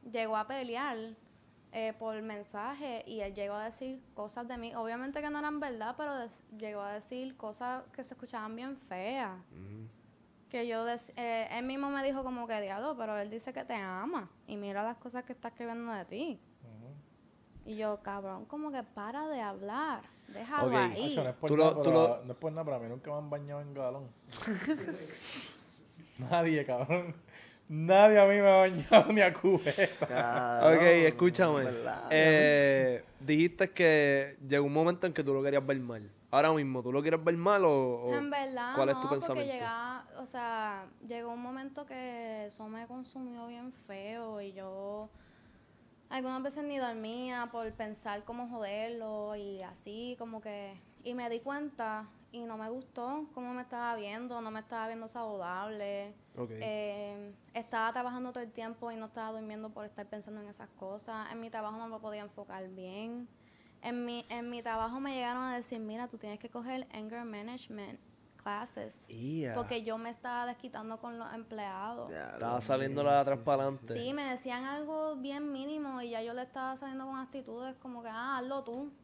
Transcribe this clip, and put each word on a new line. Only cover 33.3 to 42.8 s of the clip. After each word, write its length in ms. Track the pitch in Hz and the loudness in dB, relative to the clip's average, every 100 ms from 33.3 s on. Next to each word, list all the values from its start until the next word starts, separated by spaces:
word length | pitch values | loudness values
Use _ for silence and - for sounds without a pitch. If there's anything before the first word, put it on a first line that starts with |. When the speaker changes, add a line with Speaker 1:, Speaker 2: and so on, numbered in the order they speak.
| 151 170 170 190 | 6 6 4 0
Speaker 2:
que 640 | - 170 156 143 139 139 139 139 | 6 8 10 8 6 2 -6 2
llegó 180 | 143 143 | 4 4
un 80 | |
momento 340 | 143 165 175 180 | 6 4 4 0
en 60 | |
que 100 | 160 | 0
tú 100 | 139 | 2
lo 80 | 135 | 2
querías 240 | 139 139 135 | 4 2 2
ver 140 | 139 | -2
mal. 300 | 123 117 104 - _ | -2 -8 -10 -18 _
Ahora 200 | 135 156 | 6 8
mismo, 280 | 156 139 127 | 6 2 0
¿tú 100 | 120 | 0
lo 80 | 135 | 2
quieres 200 | 147 160 | 2 2
ver 120 | 160 170 | 2 2
mal 280 | 175 202 185 | 4 6 8
o, 380 | 143 131 120 120 | 6 4 0 0
o 80 | 123 | 0
Speaker 1:
En 140 | 285 | 0
verdad, 440 | 285 269 254 240 277 | -2 -4 -4 -4 2
Speaker 2:
cuál 140 | 269 | 2
es 60 | 269 | 2
Speaker 1:
no, 60 | |
Speaker 2:
tu 60 | 262 | 0
Speaker 1:
porque 100 | 277 | -2
Speaker 2:
pensamiento? 340 | 269 262 277 | 0 -2 -2
Speaker 1:
llegaba, 520 | 254 233 233 240 254 - - | -4 -4 -4 -6 -8 -12 -14
o 80 | 254 | -12
sea, 600 | 254 233 226 214 202 190 - 220 | -6 -4 -4 -4 -6 -12 -18 -12
llegó 260 | 233 233 | -10 -8
un 100 | 240 | -8
momento 440 | 247 262 269 269 285 | -8 -10 -10 -12 -12
que 600 | 262 254 240 233 220 208 | -10 -10 -8 -8 -8 -10
eso 220 | - 214 | -12 -12
me 180 | 220 | -12